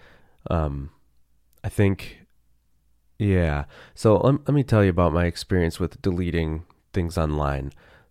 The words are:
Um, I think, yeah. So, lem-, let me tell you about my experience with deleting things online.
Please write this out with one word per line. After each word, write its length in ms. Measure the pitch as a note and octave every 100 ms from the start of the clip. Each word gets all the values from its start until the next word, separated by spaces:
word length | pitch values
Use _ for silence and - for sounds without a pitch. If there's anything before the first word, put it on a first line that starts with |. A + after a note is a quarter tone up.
| - - _ _ -
Um, 440 | E2 D2+ C#2+ C#2 - _ _ _ _ _ _
I 60 | G2
think, 500 | - G2+ F#2+ - - _ _ _ _ _ _ _ _ _ -
yeah. 480 | G#2 F#2 D#2+ D2 C#2+ - -
So, 220 | - A2+ G#2
lem-, 260 | B2+ C#3+
let 80 | -
me 80 | C#3+
tell 220 | C3+ A2
you 80 | G2
about 200 | F2 F2
my 140 | D#2+
experience 540 | F2 - - F#2 E2 -
with 240 | F2 -
deleting 640 | G2+ F2 F2 E2 D#2+ D#2+ - _ _
things 240 | G2 E2+ D#2
online. 560 | D#2 D2+ C#2+ C#2 C#2 - - - _